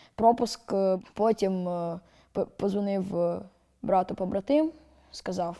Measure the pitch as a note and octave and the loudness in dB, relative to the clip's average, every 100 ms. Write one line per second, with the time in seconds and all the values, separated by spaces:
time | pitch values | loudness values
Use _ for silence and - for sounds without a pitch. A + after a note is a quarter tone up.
0 | - - A3+ A#3+ A#3 - - G3 F#3+ F#3 | -14 4 4 4 0 -4 -4 0 2 0
1 | - - A3 A3 F#3+ F#3 F3+ F3 E3+ E3+ | -4 0 2 2 0 0 -2 -4 -6 -8
2 | - _ _ - - - G3+ G3+ G3+ G3 | -14 _ _ -6 -6 -4 -2 -2 -2 -2
3 | F#3 E3+ E3+ F3 F#3+ _ _ _ - F#3 | -2 -2 -2 -2 -10 _ _ _ 0 2
4 | F3+ G#3 F#3 G3 F#3+ D4 D#4+ - - _ | 0 -4 -4 -4 2 2 2 -4 -18 _
5 | _ - - F#3 E3+ | _ -12 -8 -4 -6